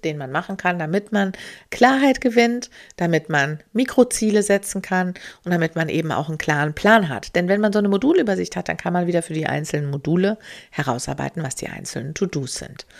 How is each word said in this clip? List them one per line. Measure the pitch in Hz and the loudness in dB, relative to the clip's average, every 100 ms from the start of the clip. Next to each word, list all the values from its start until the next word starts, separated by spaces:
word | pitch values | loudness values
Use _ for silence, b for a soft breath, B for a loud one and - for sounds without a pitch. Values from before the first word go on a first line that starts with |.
den | 165 151 | -6 -4
man | 131 | -4
machen | 147 - 190 | -4 -4 -4
kann, | 185 175 | -2 -2
damit | 151 185 202 | 0 -2 0
man | 208 196 190 B B B | 0 0 -4 B B B
Klarheit | - 240 269 277 262 | 4 6 6 4 4
gewinnt, | 254 233 233 240 - B B - | 2 4 4 2 -6 B B -4
damit | 170 165 156 | 0 0 2
man | 151 139 151 - | 0 0 -2 -6
Mikroziele | 214 262 - 247 - 220 208 | -2 0 4 4 4 2 2
setzen | 202 202 196 196 | 4 2 0 -8
kann | - 185 180 180 B B | -2 -2 -2 -4 B B
und | - | -2
damit | 175 160 165 | 0 0 -2
man | 160 | -2
eben | 156 160 | 0 0
auch | 113 151 | -2 -4
einen | 156 | -4
klaren | - 147 151 | -2 0 0
Plan | 151 208 220 175 | 0 4 4 4
hat. | 120 - 170 | -4 -4 -2
Denn | 175 | 2
wenn | 202 | 2
man | 214 | 2
so | 208 | 2
eine | 208 | 2
Modulübersicht | 196 262 370 226 185 180 - | 2 4 2 2 0 -2 -6
hat, | - | -6
dann | 165 | -4
kann | 175 | -2
man | 175 175 | 0 2
wieder | 170 | 0
für | 165 | -2
die | 156 | -4
einzelnen | 156 139 151 151 143 | -2 -4 -4 -4 -4
Module | 147 135 170 190 214 B B B | -4 0 2 2 -2 B B B
herausarbeiten, | - 139 123 - 139 135 165 | -6 -2 -2 -4 -6 -6 -4
was | 147 - | -8 -6
die | - | -10
einzelnen | - - 143 131 | -10 -10 -8 -8
To-Dos | 156 185 156 127 | -4 -2 -2 -6
sind. | - - - - B | -8 -12 -16 -20 B